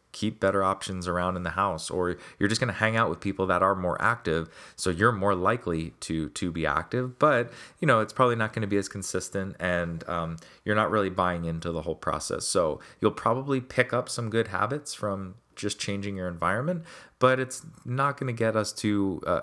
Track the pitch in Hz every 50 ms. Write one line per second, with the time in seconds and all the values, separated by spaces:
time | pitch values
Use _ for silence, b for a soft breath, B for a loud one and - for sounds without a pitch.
0 | _ _ - - - 104 - - - 98 98 98 95 95 98 - - - 95 90
1 | 87 90 87 87 87 92 92 90 90 85 76 - 98 101 87 80 - - - 90
2 | 90 87 87 B B B B B - 101 110 110 127 120 - - 107 110 113 113
3 | 113 87 85 82 - 98 92 - 95 92 90 90 92 95 98 95 90 87 82 -
4 | - 107 120 117 - 87 78 82 82 82 B B B B B B - 95 87 80
5 | 104 120 120 98 95 101 98 90 90 98 113 123 - - 85 80 80 80 - -
6 | - - 82 80 78 73 - - - 90 78 82 78 76 71 78 85 - - 123
7 | 127 127 123 - - 156 143 120 117 - B B B B B B - 156 123 110
8 | 110 104 - - 131 123 120 113 110 107 - 113 107 101 101 101 95 - - 101
9 | 92 - - 92 - - - 98 95 98 - - 85 90 90 87 87 85 85 82
10 | - - 87 85 82 80 82 80 B B B B B 107 104 107 107 82 95 110
11 | 101 95 90 92 92 90 87 85 85 82 82 82 82 87 82 82 76 85 80 -
12 | - 78 76 78 - - - - - - - 98 87 78 73 - B B B B
13 | - 107 90 - - 113 117 127 135 143 139 131 123 - - - 123 - - 120
14 | - - - - 120 113 104 113 113 110 95 92 98 107 131 151 147 - - -
15 | - 104 98 98 95 92 98 - _ _ _ - - 104 - - - - 101 101
16 | 98 101 101 95 92 90 87 85 85 87 95 110 131 165 180 170 165 B B B
17 | B B B - - 127 131 131 131 123 - - - - - - - 120 123 131
18 | 139 143 135 - 139 127 123 117 113 113 107 110 104 - - - - 107 104 101
19 | 98 98 92 78 - - 90 80